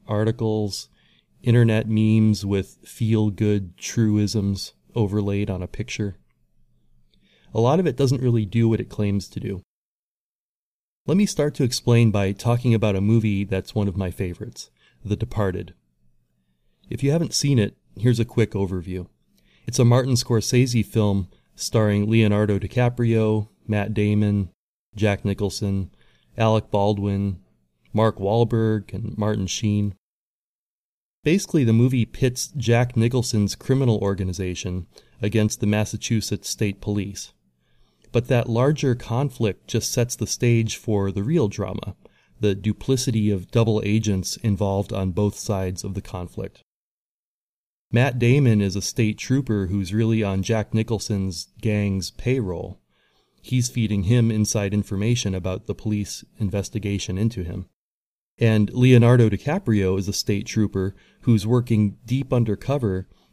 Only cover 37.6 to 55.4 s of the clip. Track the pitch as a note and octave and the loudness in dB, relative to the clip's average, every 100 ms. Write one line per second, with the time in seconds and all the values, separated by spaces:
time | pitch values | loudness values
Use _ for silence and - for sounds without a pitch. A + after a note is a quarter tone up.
37.6 | _ _ _ _ _ - B2 A#2+ A#2+ A2+ | _ _ _ _ _ -2 2 0 0 0
38.6 | C3+ D3+ C#3 A#2+ - A#2 C#3+ - A2 - | 2 2 0 -2 -2 -4 -4 -2 -2 -4
39.6 | - A#2 - - A#2+ - G#2 - A#2+ A#2 | -4 -4 -2 -2 -2 -2 -6 -2 2 2
40.6 | A2+ - - G#2 G2 G2 G#2 E3+ G#2 - | 2 -4 -2 0 0 -2 0 2 0 -2
41.6 | G2 - - - - _ _ - G#2 G2 | -6 -6 -10 -12 -18 _ _ -2 -2 0
42.6 | G#2+ G#2 - C3 C3 A#2 G#2 G2 - A#2 | -2 -2 -2 -2 0 0 0 0 -2 0
43.6 | A2+ G#2+ G2+ A2 G#2+ F#2+ F#2 - A2+ F#2+ | 2 0 0 0 0 -2 -2 -4 -2 0
44.6 | G2+ G2 G2+ G#2 F#2+ F2+ G#2 - - G2+ | 0 -2 -2 -4 -4 0 -2 -2 -4 -4
45.6 | F#2 F#2 G#2 F#2+ - F#2 F2 - - - | -4 -6 -8 -10 -10 -10 -10 -10 -12 -14
46.6 | _ _ _ _ _ _ _ _ _ _ | _ _ _ _ _ _ _ _ _ _
47.6 | _ _ _ A2+ B2+ B2 A#2 C#3 B2+ G#2+ | _ _ _ 0 0 2 4 4 4 4
48.6 | G2 G2 - - G#2+ - - C3 C3+ G#2 | 2 -2 -4 -2 -2 -2 -2 -2 0 -2
49.6 | F#2 G2+ F#2+ G#2+ A2+ A2+ G2+ F#2+ F#2+ A2 | -2 -2 -2 0 0 0 0 -2 -2 -2
50.6 | G#2 A2 A2+ A2 - G2+ F#2+ F2 - - | -2 -2 -2 -4 -4 -4 -4 -6 -12 -8
51.6 | A2 G#2 G2+ F#2+ - - B2 C3 G2 F2 | -2 0 0 -2 -4 -6 -2 -2 -2 -6
52.6 | F#2+ - _ _ _ _ _ _ - B2+ | -10 -14 _ _ _ _ _ _ -4 -2
53.6 | B2 - A2 G2+ F2 A#2+ A2+ G#2+ G#2 A2 | -2 -2 -2 0 2 2 2 0 0 -2
54.6 | G2+ G#2 G2+ G2 G#2+ B2 G2+ F#2+ | -2 -2 -2 -2 -2 0 -2 -4